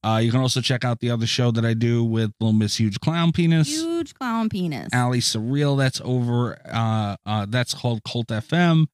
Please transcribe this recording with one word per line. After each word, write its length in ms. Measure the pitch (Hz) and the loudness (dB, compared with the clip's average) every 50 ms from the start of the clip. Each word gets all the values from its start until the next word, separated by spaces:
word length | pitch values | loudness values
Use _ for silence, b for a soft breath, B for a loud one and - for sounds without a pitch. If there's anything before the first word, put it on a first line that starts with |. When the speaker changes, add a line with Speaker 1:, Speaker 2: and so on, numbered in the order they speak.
Speaker 1:
Uh, 180 | - 110 110 110 113 | 0 0 2 2 2
you 80 | 117 | 2
can 80 | 113 131 | 2 2
also 220 | 131 123 - 131 | 2 2 0 -2
check 240 | 117 - 131 120 - | 0 -2 -2 -2 -2
out 140 | 123 120 - | -4 -4 -2
the 100 | - 120 | -2 -2
other 160 | 120 113 117 | -2 -2 -2
show 240 | 110 - - 123 120 | -2 0 0 0 2
that 140 | 117 117 117 | 2 2 0
I 80 | 117 113 | 0 0
do 300 | 113 120 120 120 117 117 | 2 2 2 2 2 2
with 260 | 113 113 113 110 104 - _ | 0 0 0 -2 -2 -2 _
Little 140 | 110 110 110 | 0 2 4
Miss 240 | 107 107 101 - - | 4 2 0 0 0
Huge 200 | 113 107 98 - | 0 0 0 -2
Clown 300 | - 156 160 170 170 170 156 | -4 -2 0 2 2 2 2
Penis. 340 | - 170 165 165 160 156 | 2 2 4 4 4 2
Speaker 2:
Huge 460 | 143 302 320 330 330 339 339 320 - - | 2 0 -4 -4 -2 -4 -4 -4 -6 -8
Clown 320 | _ 269 240 226 226 226 214 | _ -6 -4 -2 -2 -2 -2
Penis. 400 | - 190 180 165 143 107 67 - - | -2 -2 -4 -4 -4 -6 -6 -2 0
Speaker 1:
Ali 260 | 123 123 123 127 123 | 0 2 2 0 0
Surreal. 580 | 120 - - 110 110 120 135 143 147 143 139 | 0 0 -2 -2 -2 -2 0 0 2 2 2
That's 240 | 139 135 127 - - - | 2 2 0 0 -2 -4
over. 540 | 123 127 127 120 120 120 120 123 113 - - _ | -2 0 0 0 0 0 0 0 -2 -4 -10 _
Uh, 520 | - - 113 113 113 110 110 107 101 98 - _ | -6 -4 -2 0 0 0 0 0 -2 -4 -8 _
uh, 200 | 101 107 107 101 101 | -4 -2 -2 -2 -2
that's 240 | 113 127 120 - - | -2 -2 -2 -2 -6
called 280 | - - 123 117 107 _ | -4 -4 -4 -4 -4 _
Cult 260 | - - 120 113 - | -6 -6 -6 -4 -2
F 200 | 117 107 - - 156 | -4 -6 -4 -2 0
M. 340 | 170 175 170 165 160 156 - | 2 4 4 4 4 2 2